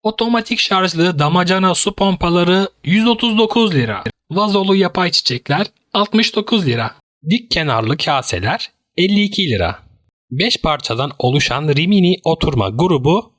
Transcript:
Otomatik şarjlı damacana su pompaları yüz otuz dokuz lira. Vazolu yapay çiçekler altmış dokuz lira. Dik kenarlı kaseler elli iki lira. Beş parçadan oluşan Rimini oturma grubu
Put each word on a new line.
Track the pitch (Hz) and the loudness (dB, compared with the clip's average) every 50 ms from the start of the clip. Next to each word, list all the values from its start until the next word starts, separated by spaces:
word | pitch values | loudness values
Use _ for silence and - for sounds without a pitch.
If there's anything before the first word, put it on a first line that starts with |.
Otomatik | - 214 220 - 226 233 233 233 220 - 240 - | -2 -4 -2 0 0 0 0 -2 -2 -2 -4 -4
şarjlı | - - 202 185 185 180 170 160 165 185 175 143 | -2 0 0 0 0 0 0 2 0 2 2 0
damacana | 147 147 160 180 180 175 185 190 190 185 175 | 0 2 2 2 2 2 0 2 2 2 2
su | - - 202 - | 0 -2 -4 -2
pompaları | - 202 196 185 - - 170 170 175 175 175 180 190 202 - _ _ - | 0 0 0 0 0 0 0 2 2 2 2 2 2 0 -2 _ _ -2
yüz | 147 180 214 220 | 0 2 2 4
otuz | 240 233 233 240 233 220 220 | 2 0 0 0 0 2 2
dokuz | 220 220 - 233 226 208 165 | 2 2 2 0 2 2 2
lira. | 135 120 110 104 95 - 220 - _ _ _ | 0 0 0 -4 -6 -8 -10 -12 _ _ _
Vazolu | 156 190 208 208 196 202 196 196 190 | -2 -2 0 2 2 0 2 2 2
yapay | 196 185 175 - 190 180 170 | 2 2 2 0 -2 -2 0
çiçekler | - - - - 127 123 _ - 143 160 208 - _ _ _ _ | -2 -2 -2 -2 -6 -4 _ -2 -2 -2 -2 -4 _ _ _ _
altmış | - 196 208 - - 220 226 - - | -2 -2 -2 2 2 0 0 2 -2
dokuz | 214 208 - 233 214 175 | -4 -2 0 0 0 2
lira. | 135 117 117 110 113 - _ _ _ _ _ - 156 | 0 -2 -2 -4 -6 -8 _ _ _ _ _ -2 -2
Dik | 202 240 233 _ | -2 -2 -2 _
kenarlı | - 175 160 147 120 113 110 110 143 | -4 -2 0 0 0 0 0 -2 -2
kaseler | 160 - 165 147 135 120 - - 87 90 113 170 - - - _ _ _ _ _ | -2 -2 -2 -2 -2 -2 -4 -6 -4 -2 -4 -4 -4 -6 -14 _ _ _ _ _
elli | - 180 190 202 208 | 0 0 2 2 2
iki | 208 202 208 - 190 151 | 0 0 -2 -4 -2 -2
lira. | 113 95 87 82 - - - _ _ _ _ _ _ _ _ _ | 0 -2 -2 -4 -4 -8 -16 _ _ _ _ _ _ _ _ _
Beş | 123 135 190 240 247 | -6 -4 -2 -4 -2
parçadan | - - 165 151 139 - - 113 117 139 147 - _ | -2 -2 -2 -2 -2 -4 -6 -4 -4 -4 -6 -6 _
oluşan | - 123 131 143 - - 120 139 151 151 | -2 0 0 0 0 -2 -4 -2 -2 0
Rimini | 139 143 165 180 208 196 180 175 185 - _ | 0 0 2 2 4 4 4 2 2 0 _
oturma | - 165 - - 156 139 117 101 95 | -2 -2 0 -2 -2 0 0 -2 -2
grubu | 107 120 175 190 170 135 123 147 175 220 226 - _ | 0 0 0 2 0 2 2 2 2 0 -2 -6 _